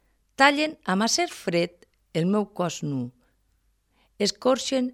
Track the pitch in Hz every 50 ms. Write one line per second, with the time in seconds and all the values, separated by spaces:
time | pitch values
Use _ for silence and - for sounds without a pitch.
0 | _ _ _ _ _ _ _ - 269 285 285 294 302 311 311 - - - 185 196
1 | 220 226 - - 349 - - - - - 170 170 175 175 - _ - _ _ _
2 | _ _ - 165 165 185 202 214 202 202 - - 180 165 - - 165 147 139 131
3 | 123 123 - _ _ _ _ _ _ _ _ _ _ _ _ _ _ _ _ _
4 | _ _ _ - 208 196 - - - 254 269 262 - - 269 262 254 254